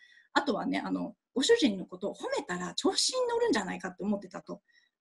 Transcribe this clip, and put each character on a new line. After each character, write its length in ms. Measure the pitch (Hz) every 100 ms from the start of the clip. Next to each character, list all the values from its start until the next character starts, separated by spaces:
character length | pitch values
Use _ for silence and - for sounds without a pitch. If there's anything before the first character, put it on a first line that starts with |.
| - - _
あ 100 | 285
と 120 | 285
は 120 | 190 -
ね、 160 | -
あ 60 | -
の、 240 | 92 87 - _
ご 100 | 254
主 120 | 302 466
人 220 | 262 190
の 80 | -
こ 100 | 180
と 140 | 196
を 40 |
褒 140 | - 494 539
め 60 |
た 160 | - 180
ら 160 | 175
調 200 | - -
子 160 | - -
に 60 | 508 480
乗 100 | 466
る 100 | 466
ん 40 |
じ 60 | 233
ゃ 60 |
な 100 | 185
い 40 | 180
か 100 | 185
っ 80 | -
て 60 |
思 140 | 202 196
っ 40 |
て 80 | 180
た 140 | 170
と。 180 | - 180 _ _ _ _